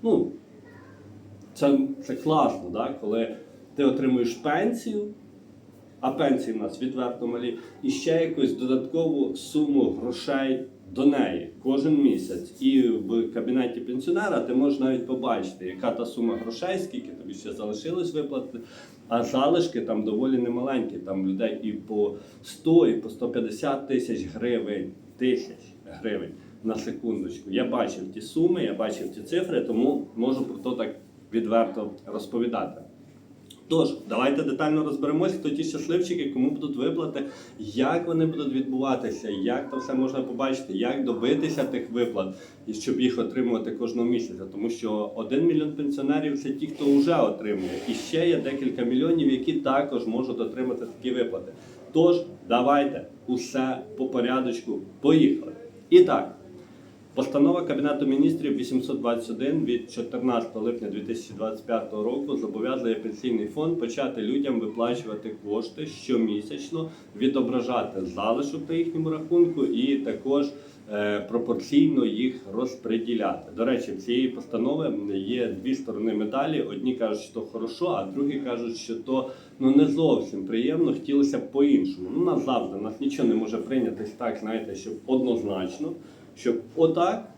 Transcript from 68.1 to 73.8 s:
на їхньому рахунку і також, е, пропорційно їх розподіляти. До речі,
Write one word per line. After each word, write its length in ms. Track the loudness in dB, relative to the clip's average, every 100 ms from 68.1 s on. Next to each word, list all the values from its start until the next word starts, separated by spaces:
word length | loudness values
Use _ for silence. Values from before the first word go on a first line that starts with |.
| -2 0 0 0 -6 -4
на 60 |
їхньому 360 | -2 0 0 -2
рахунку 540 | -2 2 6 6 4
і 320 | 0 2 2 2
також, 500 | 0 -4 0 0 0 -6 -18 -20 -8
е, 280 | -2 0 0
пропорційно 840 | 0 -2 0 -2 2 4 6 4 2
їх 280 | 2 -2 -2 -8
розподіляти. 1000 | -4 -4 -4 -2 -2 0 0 0 -2 -8 -2
До 80 |
речі, 280 | 0 0